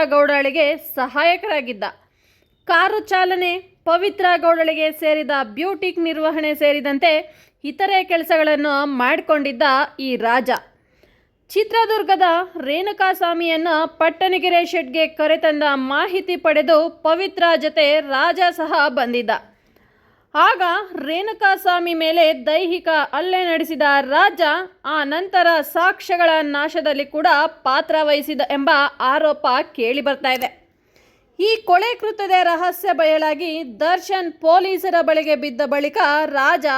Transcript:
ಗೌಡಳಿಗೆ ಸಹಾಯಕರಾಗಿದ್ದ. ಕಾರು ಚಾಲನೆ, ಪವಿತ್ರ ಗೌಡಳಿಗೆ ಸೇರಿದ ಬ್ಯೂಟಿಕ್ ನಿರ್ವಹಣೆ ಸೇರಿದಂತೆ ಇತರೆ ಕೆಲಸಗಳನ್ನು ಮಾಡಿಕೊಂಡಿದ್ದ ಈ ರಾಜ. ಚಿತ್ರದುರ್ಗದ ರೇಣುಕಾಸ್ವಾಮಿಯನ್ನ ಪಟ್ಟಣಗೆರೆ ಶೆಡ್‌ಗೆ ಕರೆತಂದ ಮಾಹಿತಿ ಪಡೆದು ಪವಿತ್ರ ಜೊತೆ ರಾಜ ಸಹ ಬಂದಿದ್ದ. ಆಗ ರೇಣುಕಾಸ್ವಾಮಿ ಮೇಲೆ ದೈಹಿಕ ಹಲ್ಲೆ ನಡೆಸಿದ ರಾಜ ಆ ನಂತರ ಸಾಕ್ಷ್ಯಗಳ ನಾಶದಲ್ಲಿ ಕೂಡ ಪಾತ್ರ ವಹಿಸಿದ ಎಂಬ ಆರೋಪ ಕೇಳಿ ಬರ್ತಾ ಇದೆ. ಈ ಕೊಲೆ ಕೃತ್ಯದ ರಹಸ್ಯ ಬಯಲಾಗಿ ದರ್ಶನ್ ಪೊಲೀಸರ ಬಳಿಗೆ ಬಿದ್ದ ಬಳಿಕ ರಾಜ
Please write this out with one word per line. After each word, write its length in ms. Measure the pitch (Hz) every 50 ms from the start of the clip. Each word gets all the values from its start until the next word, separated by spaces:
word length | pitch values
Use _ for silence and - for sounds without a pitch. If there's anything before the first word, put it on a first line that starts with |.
| 311
ಗೌಡಳಿಗೆ 720 | 269 294 285 294 285 285 285 277 269 262 330 294 285 320
ಸಹಾಯಕರಾಗಿದ್ದ. 1080 | 311 - - - 269 254 269 - 294 320 339 359 339 453 427 311 294 247 240 233 196 208 185 - _ _ _ _ _ _ _ _ _ _ _ _ _ _
ಕಾರು 340 | - 339 330 370 403 427 427
ಚಾಲನೆ, 580 | 427 - 392 370 370 370 381 359 359 349 349 370
ಪವಿತ್ರ 640 | 370 - _ _ - 330 339 349 381 403 403 403 370 359 349
ಗೌಡಳಿಗೆ 560 | 330 339 330 339 330 320 320 320 311 311 311
ಸೇರಿದ 380 | 311 - 330 311 302 311 302 247 285 277
ಬ್ಯೂಟಿಕ್ 560 | 262 214 208 262 339 392 392 302 381 359 349 349
ನಿರ್ವಹಣೆ 560 | 330 330 302 311 311 320 302 320 311 302 294
ಸೇರಿದಂತೆ 840 | 302 302 294 285 294 247 285 277 269 359 330 311 311 - - - _ _ _ _ _ -
ಇತರೆ 400 | 285 - - 392 392 392 381 370
ಕೆಲಸಗಳನ್ನು 840 | 370 339 330 320 330 339 320 311 302 302 285 294 302 285 277 294
ಮಾಡಿಕೊಂಡಿದ್ದ 760 | 285 269 247 247 262 320 339 - - 311 294 277 277 247 233 311 285 262 269 294 - - -
ಈ 160 | 269 262 247
ರಾಜ. 340 | - 220 233 240 262 214 247 226 - - _ _ _ _ _ _ _ _ _ _ _ _ _ _ _ _ -
ಚಿತ್ರದುರ್ಗದ 720 | - 392 427 427 453 453 453 427 440 427 - 330 381 339 370 339 330 349 370 370 - 330 262
ರೇಣುಕಾಸ್ವಾಮಿಯನ್ನ 1040 | 269 294 339 381 415 - - 381 381 370 370 359 339 339 339 339 330 320 320 330 349 311 311 320
ಪಟ್ಟಣಗೆರೆ 840 | 320 - - 320 330 320 - 370 370 370 359 320 359 349 339 349
ಶೆಡ್‌ಗೆ 400 | 339 359 330 277 254 254 320 311
ಕರೆತಂದ 560 | 311 - - 302 311 320 320 330 320 302 294 302 294 277
ಮಾಹಿತಿ 640 | 269 262 262 277 302 359 392 359 392 - 359 349
ಪಡೆದು 540 | 349 - 320 302 302 269 320 320 302 330 330 330 -
ಪವಿತ್ರ 400 | - 311 330 349 392 339 - 370 349 339 330
ಜೊತೆ 440 | 320 302 311 311 320 294 285 302 311
ರಾಜ 400 | 294 277 269 269 302 349 311 359 359 349
ಸಹ 380 | 339 349 311 294 349 320 285 302
ಬಂದಿದ್ದ. 420 | 247 277 247 240 240 240 226 220 214 - - - _ _ _ _ _ _ _ _ _ _ _ _ _ _ _ _ -
ಆಗ 280 | 302 349 403 453 359 370 339 349 403 415 370 349 320 269
ರೇಣುಕಾಸ್ವಾಮಿ 920 | 294 320 359 403 440 440 440 427 392 381 381 381 359 359 349 349 349 339
ಮೇಲೆ 520 | 320 320 320 330 349 320 311 320 262 233
ದೈಹಿಕ 420 | 302 311 339 381 330 359 349 - 330 320 302 277 -
ಹಲ್ಲೆ 320 | - 294 349 370 370 370 370
ನಡೆಸಿದ 380 | 339 330 320 311 - 320 254 302 285 285 277
ರಾಜ 400 | 269 262 285 320 392 403 - - 330 294 311 359 370 370 _ _ -
ಆ 200 | 269 311 311 285
ನಂತರ 420 | 277 302 339 381 381 381 359 339 339 330 311
ಸಾಕ್ಷ್ಯಗಳ 720 | 277 - - 339 349 381 403 - - - 349 349 339 320 320 311
ನಾಶದಲ್ಲಿ 640 | 302 294 285 285 294 320 311 320 277 302 277 277 285
ಕೂಡ 220 | 285 - 302 311 349 302 285 311
ಪಾತ್ರ 480 | 320 320 - - 262 269 302 320 320 320 311
ವಹಿಸಿದ 380 | 311 294 294 294 269 311 302 254 277 -
ಎಂಬ 200 | 285 277 277 320 311 277 285 277 - -
ಆರೋಪ 460 | 240 262 277 311 311 302 294 294 - 262 247 277 - -
ಕೇಳಿ 280 | - 269 226 233 269 285
ಬರ್ತಾ 320 | 233 285 269 269 277 262
ಇದೆ. 320 | 254 240 247 - - _ _ _ _ _ _ _ _ _ _ _ _ _ _ _ _ -
ಈ 220 | 370 440 453 440 -
ಕೊಲೆ 280 | 349 349 370 427 480 480
ಕೃತ್ಯದ 360 | 480 427 440 427 415 392 370 370 370
ರಹಸ್ಯ 500 | 349 339 339 320 359 359 349 - - 381
ಬಯಲಾಗಿ 880 | 339 302 320 311 311 311 311 311 302 285 359 330 311 330 320 247 214 196
ದರ್ಶನ್ 520 | 302 330 370 370 359 - 381 381 349 330
ಪೊಲೀಸರ 640 | - - 320 320 339 381 370 381 381 339 370 381 339 339
ಬಳಿಗೆ 360 | 302 311 311 311 302 311 302
ಬಿದ್ದ 240 | 254 285 285 233 233 294
ಬಳಿಕ 340 | 247 285 285 285 294 285 440 302 285 294 302 311
ರಾಜ 420 | 302 285 269 269 294 349 285 285 294 269